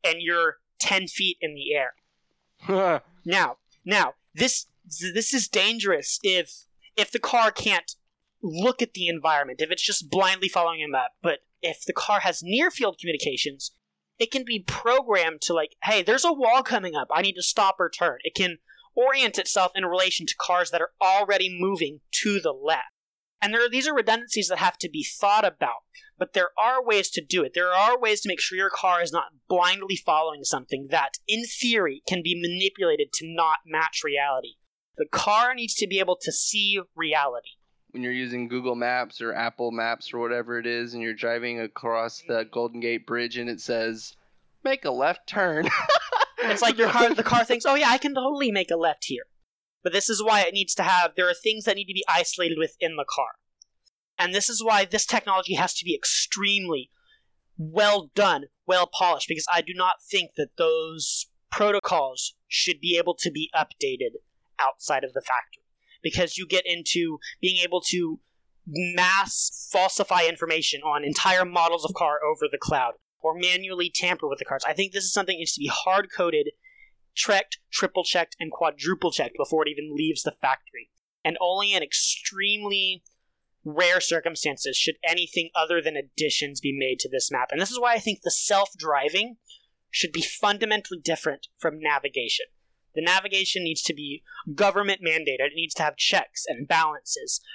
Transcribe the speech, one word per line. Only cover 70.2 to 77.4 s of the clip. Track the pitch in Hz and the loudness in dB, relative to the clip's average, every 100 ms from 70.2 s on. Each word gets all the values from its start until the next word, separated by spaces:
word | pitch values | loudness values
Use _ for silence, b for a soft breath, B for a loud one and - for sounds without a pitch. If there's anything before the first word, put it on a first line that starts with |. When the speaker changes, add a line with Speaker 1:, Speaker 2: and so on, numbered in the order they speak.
| 165 | 2
Speaker 1:
information | 170 165 160 156 143 | 0 -2 0 0 -2
on | 156 147 | -2 0
entire | 147 151 196 185 | 0 0 4 4
models | 180 175 170 170 | 4 4 4 4
of | 160 | 0
car | 190 165 147 | 0 0 2
over | 151 156 147 | 0 0 -2
the | 143 | -4
cloud, | - 143 123 - _ _ | -2 0 0 -4 _ _
or | 160 | -2
manually | 165 180 180 190 185 175 | 0 0 0 -2 -4 -2
tamper | - 175 180 151 | 0 0 0 -2
with | 135 | -4
the | |
cars. | - 135 - | -4 -4 -2
I | |
think | 156 196 | -2 -2
this | 190 | -2
is | 190 | -2
something | 208 190 175 | 0 -2 -4
that | |
needs | 165 | -4
to | - | -4
be | 147 | -4
hard-coded, | - - 190 196 - 175 151 147 - b b b b _ | -2 2 2 0 0 0 2 0 -4 b b b b _
checked, | - - 196 | -4 2 2